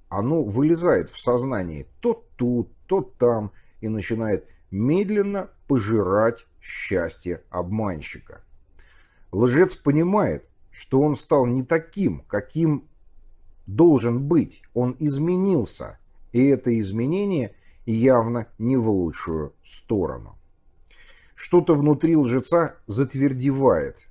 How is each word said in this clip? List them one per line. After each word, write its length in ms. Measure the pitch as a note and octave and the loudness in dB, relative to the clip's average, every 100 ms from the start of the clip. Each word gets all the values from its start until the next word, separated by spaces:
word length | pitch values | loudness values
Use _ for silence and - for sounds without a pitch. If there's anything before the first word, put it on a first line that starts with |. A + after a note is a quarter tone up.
| _ | _
оно 360 | F#2+ A2+ D#3+ A2+ | -4 -2 -2 -2
вылезает 680 | G#2 D3+ E3 F3 A2+ D#2+ | 0 0 2 2 0 0
в 80 | - | -6
сознании 680 | - B2 C3 A#2 F2+ D2+ - - | -2 -2 -2 -6 -6 -10 -14 -6
то 240 | A#3+ A3+ - - | -4 -4 -8 -6
тут, 340 | B2 B2 A2 - - | -2 -2 -4 -10 -4
то 160 | F#3+ | -2
там 480 | G3 - A#2+ A#2 G#2 - - - | -2 0 0 2 -4 -10 -20 -12
и 80 | A2 | -8
начинает 580 | A2 F#2 A2+ A2+ G2 - - _ | -6 -4 -4 -2 -4 -6 -20 _
медленно 800 | F#2+ A#2+ F3 G3 G#3 G3+ G3+ - - - | -4 0 0 0 -2 -2 -4 -8 -12 -2
пожирать 800 | C3+ G#2 A2 F#2 G2 A2+ A#2+ _ _ | 0 2 0 2 2 2 0 _ _
счастье 840 | - - - F#2 E2 - F2 E2+ - | -18 -12 -4 -2 -2 -6 -8 -10 -8
обманщика. 960 | F2+ F2+ A2 G#2+ E2 - - - - - - _ - - - _ _ - | -8 -6 -4 -4 -6 -10 -16 -20 -20 -20 -20 _ -20 -20 -20 _ _ -8
Лжец 420 | F#2+ B2 C3 F3+ - | 0 2 4 2 0
понимает, 720 | D3 D3 E3+ G#3 C#3+ D2 - _ - | 0 2 2 0 0 -4 -10 _ -20
что 300 | - - C3 | -20 -2 0
он 160 | D3+ C3+ | 2 0
стал 280 | - D3 B2 | 0 2 2
не 180 | B2 B2+ | 0 -2
таким, 560 | E3 D#3+ G3+ F3+ D2+ - | -2 -4 -4 -4 -4 -6
каким 600 | G#2 - D3+ E3 C#3+ - _ - - - - - - - G2+ | -6 -6 -2 0 0 -6 _ -20 -20 -20 -20 -20 -20 -6 4
должен 500 | E3+ C#3 A#2 A#2+ C#3 | 6 6 2 -2 0
быть, 360 | E3 G#2+ - - A#2+ | 0 0 -6 -8 -4
он 220 | B2 B2+ | -2 -2
изменился, 1000 | D3+ C#3 D#3+ F3+ G3 E3+ G2+ - A1 - _ - - | -4 -2 0 0 2 0 -2 -6 -12 -16 _ -20 -6
и 140 | A#2+ C#3 | 2 2
это 320 | C3+ B2 A#2 | 2 2 0
изменение 760 | G2 G#2+ B2+ F3+ G3+ F3 A2 - - - - | 0 -2 -2 -2 -2 -2 -4 -8 -20 -12 -4
явно 600 | A2+ B2+ B2 A2+ A#2+ A2 - | 2 4 4 4 -2 -6 -6
не 180 | A2+ C3 | -2 0
в 120 | A2 | 2
лучшую 680 | G2 E2 D#2 - D#2+ D2 - - | 0 0 -4 -6 -6 -8 -12 -14
сторону. 720 | - - G#2+ D#2+ B1 G1+ - - _ _ _ - - - - _ - | -12 -4 -2 -2 -6 -16 -20 -20 _ _ _ -20 -20 -20 -20 _ -20
Что-то 400 | - F3 F3 D3+ | 0 2 4 4
внутри 420 | D3 D3 E3 E3 | 4 2 4 2
лжеца 600 | B2+ B2+ B2 E3+ D3+ - - | 2 0 0 0 0 -4 -6
затвердевает, 1200 | G#2+ C3+ C3+ C#3+ C3 C3+ C3+ C3+ E2+ C#2+ - - | -4 -2 0 -2 0 -2 2 2 2 0 -8 -20